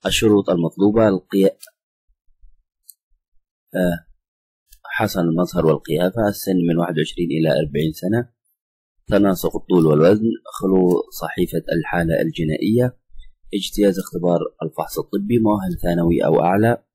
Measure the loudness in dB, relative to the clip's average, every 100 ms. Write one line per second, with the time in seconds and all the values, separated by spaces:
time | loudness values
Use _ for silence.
0 | -2 0 4 4 4 0 0 2 2 4
1 | 2 2 _ 2 2 0 -20 _ _ _
2 | _ _ _ _ -20 _ _ _ _ -20
3 | _ _ _ _ _ _ _ -2 -2 -2
4 | _ _ _ _ _ _ _ -20 -10 -4
5 | -4 0 0 0 -2 0 2 0 0 -2
6 | -2 0 -2 -2 -2 0 2 0 -2 -2
7 | -4 -4 -4 0 0 0 -2 -2 -4 -4
8 | -4 -2 -4 _ _ _ _ _ _ _
9 | _ 2 2 0 -4 -6 0 2 4 6
10 | 4 4 0 -4 -10 -6 0 2 4 2
11 | -2 -10 -10 -4 -4 -4 -4 -4 -2 -4
12 | 0 0 -2 -4 -4 -2 0 0 0 -4
13 | _ -20 -20 -20 -8 -8 -6 0 0 0
14 | -6 -4 0 0 -2 _ -12 -8 -8 -6
15 | -6 -6 -2 0 2 0 -2 -4 -2 0
16 | 0 0 2 2 2 2 2 0 _